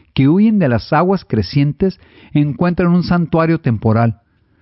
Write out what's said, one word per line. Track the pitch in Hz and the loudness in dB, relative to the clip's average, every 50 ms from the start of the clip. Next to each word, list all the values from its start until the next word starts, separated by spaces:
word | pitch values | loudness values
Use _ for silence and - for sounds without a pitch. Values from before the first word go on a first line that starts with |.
| _ _ - | _ _ -2
que | - 135 139 | 0 2 2
huyen | 160 190 214 226 220 202 | 4 4 2 2 2 2
de | 175 131 | 0 0
las | 120 110 - - 156 | 0 -2 -2 -2 -2
aguas | 147 170 185 196 180 - | 0 0 0 -2 -2 -4
crecientes | - - 110 98 - - 139 143 147 143 - 196 190 - _ - _ _ - - - - | -4 -4 -4 -4 -2 0 0 0 0 -2 -2 -4 -4 -4 _ -16 _ _ -20 -14 -4 -2
encuentran | 147 147 147 131 - 175 175 175 - 180 175 170 | 0 0 0 -2 -2 -2 -2 -2 0 0 2 2
un | 180 165 | 0 0
santuario | - 180 175 170 - - 165 160 160 165 160 | 0 0 -2 -2 0 0 0 0 0 0 -2
temporal. | - 135 117 101 - 117 110 113 117 117 113 - _ _ _ _ _ _ _ _ | 0 -2 -2 -2 0 0 0 2 0 -2 -2 -6 _ _ _ _ _ _ _ _